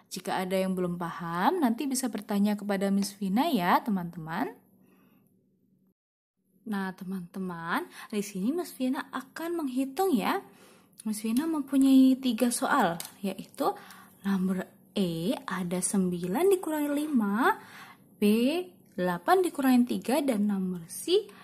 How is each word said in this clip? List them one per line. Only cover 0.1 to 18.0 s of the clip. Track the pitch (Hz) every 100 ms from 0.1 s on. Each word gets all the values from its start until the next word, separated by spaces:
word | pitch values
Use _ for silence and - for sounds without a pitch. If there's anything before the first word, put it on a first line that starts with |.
Jika | 190 190 135
ada | 185 190
yang | 190 185
belum | 180 175
paham, | 170 - 170 170 214 370
nanti | 254 220 285
bisa | 262 254
bertanya | 214 - 202 202 208
kepada | 202 196 196
Miss | 196 196 -
Vina | 196 202 330
ya, | 254 175 262
teman-teman. | 269 190 170 170 156 170 415 - _ _ _ _ _ _ _ _ _ _ _ _ _ _ _ _ _ _ _ _ 226
Nah, | 202 190 185
teman-teman, | 185 190 175 190 185 170 165 226 359 - -
di | 208
sini | 202 190 208
Miss | 330 - -
Vina | 254 294 -
akan | 262 - - 339 339
menghitung | 285 247 269 269 381
ya. | 247 180 370 - - - - _ - 220
Miss | 214
Vina | 226 240 330
mempunyai | 311 269 277 269 262 262 262
tiga | 254 220 247
soal, | 240 - 294 190 170 - -
yaitu | 196 - - - 339 403 - - - - 196
nomor | 196 185 185 - - _ -
E | 180 165 175 302 -
ada | 185 175 180
sembilan | 180 202 185 175 175 220 381 381
dikurangi | 320 311 294
lima, | 285 311 269 208 208 330 - - - - -